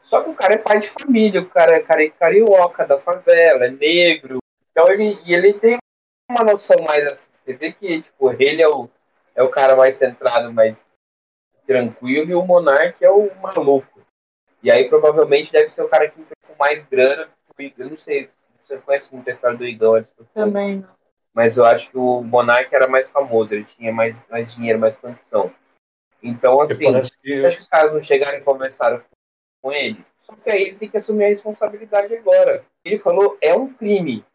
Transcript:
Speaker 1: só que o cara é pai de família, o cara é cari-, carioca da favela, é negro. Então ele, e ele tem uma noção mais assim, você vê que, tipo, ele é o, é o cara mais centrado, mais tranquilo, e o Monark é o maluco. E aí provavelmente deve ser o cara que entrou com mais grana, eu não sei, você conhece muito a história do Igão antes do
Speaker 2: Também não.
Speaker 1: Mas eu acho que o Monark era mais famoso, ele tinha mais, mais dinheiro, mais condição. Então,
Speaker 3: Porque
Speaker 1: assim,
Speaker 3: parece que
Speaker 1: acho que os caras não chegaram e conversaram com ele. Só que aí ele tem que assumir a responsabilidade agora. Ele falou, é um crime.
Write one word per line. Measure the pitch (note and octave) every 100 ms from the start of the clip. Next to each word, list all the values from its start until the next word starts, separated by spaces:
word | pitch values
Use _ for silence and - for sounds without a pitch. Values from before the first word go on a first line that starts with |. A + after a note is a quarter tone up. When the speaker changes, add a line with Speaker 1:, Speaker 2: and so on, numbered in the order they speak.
Speaker 1:
só | _ -
que | E4
o |
cara | D#4 F#3+
é | G#3+
pai | - G#3+
de | G#3+
família, | - - A#3 G#3+ F#3+
o | F3+
cara | F3+ E3 D#3+
é |
cari-, | D#3 D#3+ D#3
carioca | _ E3 F#3+ A3+ F#3+ F3 - D#3+
da | C#3
favela, | - F3+ F3 E3+ E3 C3+ B2
é |
negro. | C3+ D3+ E3+ F3 D#3 C3+ C3 - _ _
Então | - E3+
ele, | G3 G#3+ G3
e | E3+
ele | F3 F#3+
tem | G#3 A3+ A#3+ _ _ _ _ _
uma | A#3+
noção | A3 G3+ - F3+
mais | D#3+ D3 D3
assim, | C#3 _
você | _ -
vê | B2+ D#3+
que, | - G3 D#3+
tipo, | - _ C3
ele | A#2 C#3 D#3
é | D#3+
o, | C#3+ B2 _ _ _ _
é | -
o | B2+
cara | C#3+ C3+ C3
mais | C3 C3
centrado, | B2+ A#2+ B2+ A#2 A#2
mais | A2+ A2 A2 _ _ _ _ _ _ _ _ -
tranquilo, | C3 A#2 - B2 C#3 D#3+
e |
o | F3
Monark | F3+ F3 D#3+ C#3 F3 -
é | F3+
o | G3+ G#3 F#3+
maluco. | F#3+ F3+ C#3 C#3 C3+ _ _ _ _ _ _ _
E | -
aí | A#2 C3+
provavelmente | D#3 D3+ D3+ C#3+ C#3+ D3+
deve | D#3 D3+
ser | -
o | D#3
cara | D#3 D3+
que | E3
entrou | D#3 D#3 _
com | D#3
mais | C#3+ D3+
grana, | D3 - C3 D3 D#3 _ _ _ C#3 _
eu | C3
não | D#3
sei, | - C#3 C3+ _ _ _
você | _ C3+
conhece | - C#3 -
muito | B2+ B2+
a |
história | B2 B2 A#2+
do | B2
Igão | A2+ A2
antes | A2+ A2
do | _
Speaker 2:
Também | A#2 A3 G#3 G3+ G3+ G3
não. | F#3+ _ _ _ _
Speaker 1:
Mas | - A#2
eu | A2+ A#2
acho | A#2+ -
que | C3
o | B2+ B2
Monark | A#2 A#2+ A#2 A#2+ C3
era | C#3 B2+
mais | C3 C3
famoso, | C#3+ C3+ A2+ G#2+
ele | G#2
tinha | G#2 _ A#2
mais, | A2+ A2+ A2+ _
mais | A#2 A#2
dinheiro, | A#2+ A#2 A2
mais | A2 A2
condição. | B2 A#2+ _ G#2+ F#2+ _ _ _ _ _ _ _
Então, | A#2+ A#2+ B2+ C3
Speaker 3:
Porque | D3+
Speaker 1:
assim, | -
Speaker 3:
parece | B2 B2+ B2+ _
que | C3+ C#3
Speaker 1:
acho | C3 B2+
que |
os | _
caras | E3 D#3
não | D#3
chegaram | D3 C#3 C#3+ C#3
e |
conversaram | C#3 C3+ C3 - B2 B2 _ _ _ _ _ _
com | C3
ele. | D3 B2+ G#2+ _ _
Só | _ -
que | -
aí | G#3 F#3+
ele | F#3+
tem | G#3
que | G#3+
assumir | G3+ G#3+
a | G3+
responsabilidade | G#3 G#3+ G#3+ G#3+ G#3 A3 G3+ G3+
agora. | A3+ G#3+ F#3 F3+ C3+ - _
Ele | - G3+
falou, | - F3 G3+ -
é | D3+
um | F#3 C4+
crime. | - G#3 G3+ D#3+ A2 -